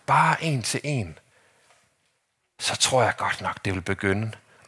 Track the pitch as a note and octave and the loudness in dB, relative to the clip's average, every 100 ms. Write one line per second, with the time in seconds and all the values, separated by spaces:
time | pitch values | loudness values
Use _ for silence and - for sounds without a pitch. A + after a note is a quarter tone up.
0 | - C#3 E3 D#3 D#3+ C3+ G#2 B2+ D3 C#3 | 0 4 4 2 0 -2 -2 -4 -2 -2
1 | F2 D2+ _ _ _ _ _ _ _ _ | -4 -10 _ _ _ _ _ _ _ _
2 | _ _ _ _ _ - - - - B2+ | _ _ _ _ _ -6 -4 0 2 4
3 | G#2+ - - - - - A2 F#2+ F2+ F#2+ | 4 2 -4 -4 -6 -4 -4 -2 -2 0
4 | G2+ G2+ A2+ - _ _ | 0 0 -2 -8 _ _